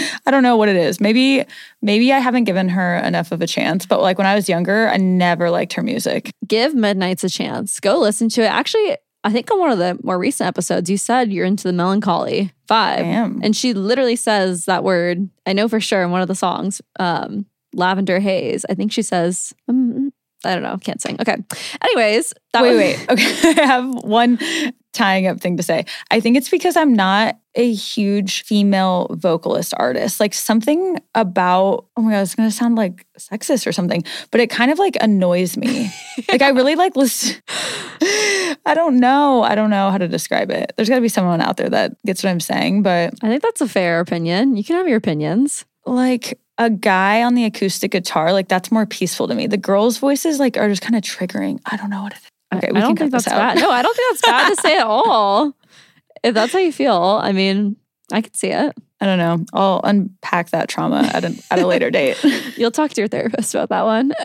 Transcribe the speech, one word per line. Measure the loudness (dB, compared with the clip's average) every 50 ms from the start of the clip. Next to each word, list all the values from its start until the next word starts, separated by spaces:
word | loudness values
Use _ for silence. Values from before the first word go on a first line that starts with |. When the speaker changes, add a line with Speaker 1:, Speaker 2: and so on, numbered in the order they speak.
| -6 -6 -8 -4 -2
Speaker 1:
I | 2
don't | 2 4 4
know | 4 4
what | 4 4 4
it | 4
is. | 4 2 0 0 0
Maybe, | 2 2 4 4 4 4 4 2 0 -4 -10 -20 -20 -20 _ -6
maybe | 0 2 2 4 4 4
I | 4 4
haven't | 2 2 2 2 2
given | 2 0 0 0 0
her | 0 0 0 0 0
enough | 0 -2 -2 -2 -2 -2 -4
of | -4 -4
a | -4
chance, | -4 -2 -2 -2 -2 -2 -2 0
but, | 0 0 2
like, | 2 2 2
when | 2 2
I | 2 2
was | 0 0 0
younger, | 0 0 0 0 2 2 2 2
I | 2
never | 2 2 2 2 2 2 2 2 0 0 0
liked | 0 -2 -2 -4 -4
her | -6 -4
music. | -4 -4 -4 -4 -4 -4 -4 -6 -10 -14 -14 -6
Speaker 2:
Give | -2 0 0 0 0 0
Midnights | 0 0 0 0 0 0 -2 -2 -2 -2
a | -4
chance. | -4 -4 -6 -6 -6 -6 -6 -8 -8 -2
Go | 0 2 2 4
listen | 2 2 2 0 -2 0
to | 2 2
it. | 0
Actually, | 2 2 0 -2 0 0 0 0 0 -2 -6 _ _ _ _ -4
I | -2
think | -2 -2 0 0
on | 0 2
one | 2 2
of | 2
the | 2 0 -2 -2 -4 -4
more | -4 -2
recent | -2 -2 -2 -2 -2 -4
episodes, | -4 -2 -4 -4 -2 -2 -2 0 -2
you | -2
said | -2 0 0 0 2 2 0
you're | 0 0 0
into | 0 0 0 -2
the | -2 -2
melancholy | 0 0 2 0 0 2 0 0 0 0 -2 -2 -2 -2 -4 _ _ _
vibe. | 0 2 2 2 2 0
Speaker 1:
I | -2 -2
am. | -2 0 -2 -2 -2 -4 -2 -2
Speaker 2:
And | -2 -2
she | 0 0 -2 -2
literally | -2 0 0 0 2 2 0 0
says | 0 0 0 0 2 2 0 -2 -4 -2
that | -2 -2 0 2
word, | 0 0 2 0 0 -2 -2 -4 -6 _ _ -4
I | -2 0
know | 0 0 0
for | 0 -2
sure, | 0 0 0 0 0
in | 0
one | 0 -2
of | -2
the | -2 -2
songs, | -2 -2 -2 -2 -2 -4 -6 -6 -8 -12 _ _ -4
um, | -2 -2 -2 -2 -4 -6 -8 -8 -8 _ _ _ _ _ -4
Lavender | -2 0 0 0 0 0 0 0 0
Haze. | 0 0 0 -2 -2 -4 -4 -4 -4 -4
I | -4
think | -2 -2 -2
she | -2 -2 -2
says, | -2 0 0 0 0 -2 -4 -8 -10 -12 _ -4 -2
mm, | 0 2 2 0 0 -2 -4 -4 -6 _ _ _ _ _ -6
I | -4 -4
don't | -4 -4
know, | -6 -8
can't | -6 -6 -8 -8 -8
sing. | -8 -8 -6 -4
Okay. | -2 -2 -2 -4 -4 -10 -12 -12 -10 -12 -6 -2 0
Anyways, | 0 2 4 4 4 2 2 0 -2 -8 _ _ -2
that | 2 4 6
Speaker 1:
Wait, | 6
Speaker 2:
was | 6 6
Speaker 1:
wait. | 4 2 0 -4 -2
<laughs> | 0
Okay. | 0 2 2 0 0 2 4 4 6 6
I | 4
have | 4 4 2 0 -2 -6 -6 -4
one | 0 2 4 4 4 2 0 0 -4 -4 -4 -4 -4 -6 _ _ _
tying | -4 -2 0 2 2 2 0
up | 0 -2 -2
thing | -4 -4 -2
to | -2 -2
say. | -2 -2 -2 -2 -6 -12 -14 -4 0
I | 0 2
think | 4 4 2
it's | 2 2 2
because | -2 0 0 2 2
I'm | 4 4 4 4
not | 4 4 2 2 2 2 0 -2 _ _ _ -2
a | 0 0 0 0
huge | -2 -6 -6 -4 -2 0 0 0 0 -2 -4 -6 -8 -4
female | -2 0 2 2 4 2 2 2 2 0 0 -2 -4
vocalist | -6 -2 0 0 0 0 0 -2 -2 -2 -2 -4 -2
artist. | -2 0 0 0 0 -2 -4 0 0
Like, | -2 -2 -2
something | -6 -2 0 0 2 2 2 0 0 0 -2 -4 -4 _ _ -2
about, | 0 0 0 0 0 2 4 4 4 4 2 0 -2 -6 _ -4
oh | -2
my | 0 0 2
God, | 0
it's | 0 -2 0
gonna | 0 0 0
sound, | 0 0 0 0 2
like, | 2 0 -2 -4 -8 -20 _ _ -20
sexist | -16 -12 -12 -10 -2 -2 -2 0 0
or | -2
something, | -2 -2 -2 0 -2 -2 -4 -6 -12 -16 -12 0
but | 2 2
it | 2 2
kind | 2 0 2 2
of, | 4 2
like, | 2 0 2 2
annoys | 2 2 4 4 4 2 2 2 0 0 -2
me. | -4 -2 -2 -2 -2 -4 -4 -6
Speaker 2:
<laughs> | -10 -16 -14 -12 -10 -2
Speaker 1:
Like, | 0 2 4
I | 4 4
really, | 4 4 4 4 4
like, | 2 2 2 4
listen. | 2 2 2 2 -2 -4 -6 -6 -8 _ -12 -10 -8 -8 -8 -8 -10 -12 -12 -4 -2 -2 0 0 0 0 0 0 0 -2 -4 -6 -4 -2
I | 0 0
don't | 2 2 2 4 4
know. | 4 4 4 4 4 4 4 2 2
I | 2 2
don't | 0 0 0
know | 2 2 2 0
how | 0
to | 0 -2
describe | -2 -4 -6 -4 -2 -2 -2 -2 -2
it. | -4 -4 -4 -6 -4
There's | -4 0 2
gotta | 2 2
be | 2
someone | 0 0 0 0 0 0 0
out | -2 -4 -4
there | -2 -2 -2
that | 0 0 -2 -2 -6 _ -6
gets | -6 -6 -2 -2
what | -2
I'm | -2 -2
saying, | -4 -4 -4 -2 -2 0 0 0 0
but | 0 0 0 -2 -2 -6 -4
Speaker 2:
I | -4 -2
think | -2 0
that's | -2 -4 -2 -2
a | -6
fair | -2 -2 -2 -2 0 0 -2
opinion. | -2 -2 -4 -4 -2 -2 0 0 0 0 0
You | -2 -2
can | -2 -2
have | -2 0
your | 0 0
opinions. | 0 0 -2 -2 -2 -2 -2 0 0 0 0 -2 -8 -12 _ _ _ -8
Speaker 1:
Like, | -4 -2 0 2 0 0 -2 -4 -8 -12 _ _ _ -4
a | -2 0 0
guy | 0 0 0 2 2 2 2 2 2 2 2
on | 2 2
the | 2 0
acoustic | 0 -2 -2 -2 -2 -2 -4 -6 -4
guitar, | -4 -4 -4 -2 -2 0 0 2 2
like, | 0 0 0
that's | -2 -2 0 0
more | 0 0 0
peaceful | -2 -4 -6 -6 -6 -2 -4 -4 -2
to | -2
me. | -2 -2
The | -2 -4
girls' | -4 0 0 2 2 2 2 0
voices, | 0 0 0 0 0 0 -2 0 0
like, | 0 0 0
are | 0 0 0
just | 0 -2
kinda | -2 -2 -2 -2
triggering. | -2 -4 -8 -6 -8 -6 -4 -6 -4 -4 -6 -6 -8
I | -8 -8
don't | -6 -6 -6
know | -8 -8 -8
what | -10 -12
it | -16
is. | -20 -20 _ _ _ -8 -6
Okay, | -4 -2
Speaker 2:
I, | 0
Speaker 1:
we | 0 0
Speaker 2:
I |
don't | 2 2 0
Speaker 1:
can | 0 0 0
Speaker 2:
think | 0
Speaker 1:
cut |
this | -2 -2
Speaker 2:
that's | 0 0
Speaker 1:
out. | 0 0 2 2
Speaker 2:
bad. | 2
No, | 2 2
I | 2 2
don't | 2 0 0
think | 0 0 -2 0 2
that's | 2
bad | 2 4 4 2 2 0
to | 2
say | 2 2 2
at | 2 2
all. | 2 2 2 2 4 4 4 4 4 2 2 2 0 -4 _ _ _ _ -20 -20 _ _ _ _ _ -16 -2 -2
If | 0 2
that's | 2 0 2 2
how | 0
you | 0 0 0
feel, | 0 0 2 2 2 2 2 2 2
I | 0 0
mean, | 0 0 0 0 0 0 0 -2 -4 _ _ _ _ _ _ -6
I | -4 -4
could | -4 -4 -8
see | -6 -4 -2
it. | -2 0 -2 -2 -4 -8 _ _ _ -4
Speaker 1:
I | -2
don't | 0 0
know. | 2 0 0 0 -2 -4 -4 0
I'll | 0 2 2 2 0 0
unpack | 2 2 2 0 -2 -6 _ -8 -4 -2 -2 -2 -2
that | -2 -2 -2 -2
trauma | -4 -4 -2 -2 0 0 0 0 0
at | -2 -4
a, | -4 -6 -8 -4 -2
at | 0 2
a | 2
later | 2 2 2 0 0
date. | 0 0 0 0 -2 2 2
Speaker 2:
<laughs> | 2 2 0 -4 -8 -4
You'll | -2 -2 -2
talk | 0 0 -2 -2
to | -2 -2
your | -2
therapist | -2 -2 -4 -4 -4 -2 -4 -4 -4 -2
about | -4 -2 -2
that | -2 0 0
one. | 0 2 2 0 0 -2 -2 -2